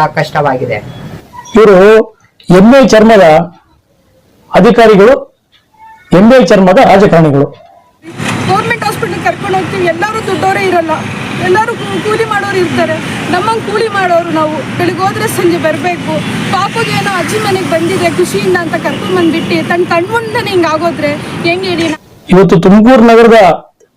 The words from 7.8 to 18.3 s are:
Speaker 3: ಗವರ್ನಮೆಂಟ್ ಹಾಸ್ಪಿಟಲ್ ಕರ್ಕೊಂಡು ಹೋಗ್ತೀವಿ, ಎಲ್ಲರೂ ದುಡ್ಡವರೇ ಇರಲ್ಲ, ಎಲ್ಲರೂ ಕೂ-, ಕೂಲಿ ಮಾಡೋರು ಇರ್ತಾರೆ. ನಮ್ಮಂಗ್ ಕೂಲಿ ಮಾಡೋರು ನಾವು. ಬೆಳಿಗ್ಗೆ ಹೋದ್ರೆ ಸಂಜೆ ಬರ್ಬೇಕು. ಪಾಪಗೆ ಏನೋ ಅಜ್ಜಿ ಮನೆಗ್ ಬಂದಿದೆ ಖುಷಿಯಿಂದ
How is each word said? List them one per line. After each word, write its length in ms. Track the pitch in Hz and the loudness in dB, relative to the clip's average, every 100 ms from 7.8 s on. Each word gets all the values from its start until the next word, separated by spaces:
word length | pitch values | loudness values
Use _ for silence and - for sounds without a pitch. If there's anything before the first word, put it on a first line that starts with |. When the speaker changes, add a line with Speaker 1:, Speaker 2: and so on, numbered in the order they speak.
| _ _ 320 - - - - | _ _ -18 -12 -8 -6 -2
Speaker 3:
ಗವರ್ನಮೆಂಟ್ 360 | 392 453 453 | -2 -2 -4
ಹಾಸ್ಪಿಟಲ್ 400 | 427 440 453 349 | -6 -6 -8 -6
ಕರ್ಕೊಂಡು 340 | 359 - 392 381 | -6 -6 -4 -4
ಹೋಗ್ತೀವಿ, 280 | 359 392 359 | -4 -4 -4
ಎಲ್ಲರೂ 400 | 330 415 440 427 | -2 -4 -6 -6
ದುಡ್ಡವರೇ 380 | 381 381 392 | -4 -2 -2
ಇರಲ್ಲ, 260 | 381 359 320 320 - - - - | -2 -2 -2 -6 -8 -10 -10 -6
ಎಲ್ಲರೂ 280 | 359 403 440 | -2 0 -2
ಕೂ-, 380 | 453 403 392 427 | -6 -8 -6 -4
ಕೂಲಿ 140 | 440 | -4
ಮಾಡೋರು 320 | 440 415 392 381 | -2 -4 -4 -4
ಇರ್ತಾರೆ. 380 | 339 349 320 - - - - | -4 -2 -4 -4 -8 -10 -6
ನಮ್ಮಂಗ್ 300 | 349 427 453 | -4 -4 -4
ಕೂಲಿ 260 | 427 427 440 | -4 -4 -4
ಮಾಡೋರು 420 | 403 370 339 339 | -2 -2 -2 -2
ನಾವು. 480 | 311 311 311 254 220 | -4 -4 -6 -8 -6
ಬೆಳಿಗ್ಗೆ 260 | 349 339 | -4 -2
ಹೋದ್ರೆ 240 | 370 - 440 | -4 -4 -6
ಸಂಜೆ 300 | - 359 330 | -2 -2 0
ಬರ್ಬೇಕು. 600 | 311 302 359 339 - 311 - - - | -2 -4 -6 -6 -6 -6 -6 -6 -4
ಪಾಪಗೆ 380 | 381 403 440 440 | -4 -4 -4 -4
ಏನೋ 280 | 415 403 381 | -4 -4 -4
ಅಜ್ಜಿ 200 | 320 427 | -4 -4
ಮನೆಗ್ 320 | 427 381 339 | -4 -4 -2
ಬಂದಿದೆ 400 | 320 339 381 349 | -4 -2 -2 -2
ಖುಷಿಯಿಂದ 460 | 320 359 | -2 -4